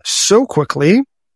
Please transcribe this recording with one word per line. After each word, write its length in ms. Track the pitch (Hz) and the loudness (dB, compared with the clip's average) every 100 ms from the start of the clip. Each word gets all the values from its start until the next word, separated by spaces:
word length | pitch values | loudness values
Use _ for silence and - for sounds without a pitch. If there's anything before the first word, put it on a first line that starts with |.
so 420 | - - - 208 262 | -8 -4 0 0 0
quickly, 580 | - 143 143 147 226 277 _ _ | -4 -4 -2 2 2 0 _ _